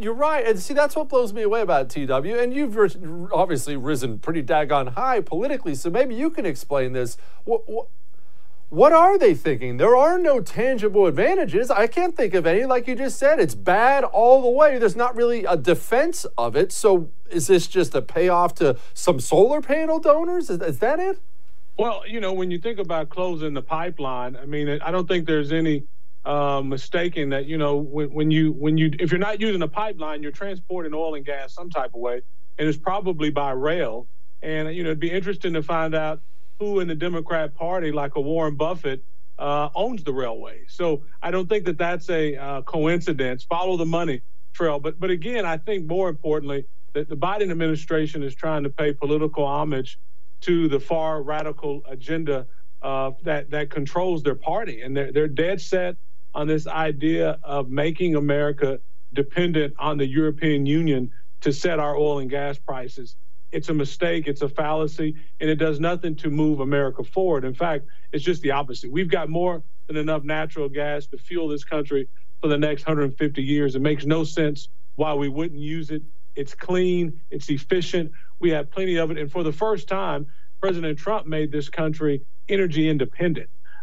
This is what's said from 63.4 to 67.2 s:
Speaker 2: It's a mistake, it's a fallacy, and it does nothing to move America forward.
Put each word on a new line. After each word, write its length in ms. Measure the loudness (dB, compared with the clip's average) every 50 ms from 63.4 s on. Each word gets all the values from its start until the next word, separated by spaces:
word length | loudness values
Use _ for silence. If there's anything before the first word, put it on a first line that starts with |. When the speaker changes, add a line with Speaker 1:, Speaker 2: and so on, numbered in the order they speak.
| -4 -2 -2
Speaker 2:
It's 160 | -2 -2 0
a 60 | 0
mistake, 540 | 0 0 0 0 0 0 0 0 0 0 -2
it's 140 | -2 -2 -2
a 60 | -2
fallacy, 680 | 0 -2 0 0 0 0 0 0 -2 -2 -2 -2 -2 -2 -4 -4 -4 -2
and 100 | 0 0
it 60 | 2
does 240 | 2 2 0 0 0
nothing 340 | 0 0 0 0 -2 -2 -4
to 140 | -2 -2 -2
move 300 | 0 2 2 2 2 2
America 420 | 0 0 2 2 2 0 0 -2 -4
forward. 420 | -2 0 0